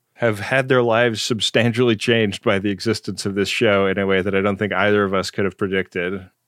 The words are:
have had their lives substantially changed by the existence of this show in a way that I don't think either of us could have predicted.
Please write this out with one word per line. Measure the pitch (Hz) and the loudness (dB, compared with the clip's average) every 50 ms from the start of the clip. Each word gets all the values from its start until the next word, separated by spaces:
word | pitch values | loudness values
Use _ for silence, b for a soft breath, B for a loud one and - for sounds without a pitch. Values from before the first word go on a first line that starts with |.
| _ _ _ | _ _ _
have | - 123 117 107 101 | -2 -2 -2 -2 -2
had | 101 - 131 135 131 131 | -2 0 0 0 2 2
their | 135 127 120 | 2 2 2
lives | 120 110 113 123 120 113 101 | 2 2 2 2 2 0 -2
substantially | - - 123 107 - - - 123 113 120 110 117 127 120 113 104 | -4 -4 -2 -2 -2 0 2 2 2 2 2 2 2 2 2 2
changed | - - 117 113 110 101 92 - - | 2 2 2 2 2 0 -2 -2 -2
by | 117 101 98 | 0 0 0
the | 95 104 | 0 -2
existence | 101 90 - 113 107 - - - 95 - - | -4 -2 -2 -2 -4 -2 -4 -8 -10 -8 -8
of | 101 95 | -6 -2
this | 101 98 92 | -2 -2 -2
show | - - 123 110 101 98 98 98 | 0 0 2 2 4 4 2 2
in | 95 98 | 0 0
a | 98 98 | 0 0
way | 95 95 | 0 0
that | 92 101 98 | 0 0 0
I | 98 | 0
don't | 98 104 101 95 | 0 0 0 -2
think | 107 98 | -2 -2
either | 95 92 98 104 104 104 101 | 0 0 2 2 2 2 2
of | 95 98 | 0 0
us | 95 90 - | -2 -4 -4
could | - - 101 | -4 -4 -4
have | 95 - - | -4 -4 -4
predicted. | 104 95 95 95 90 - - 92 87 90 98 95 95 95 _ _ _ | -4 -2 -2 -4 -4 -4 -6 -6 -4 -4 -6 -8 -10 -14 _ _ _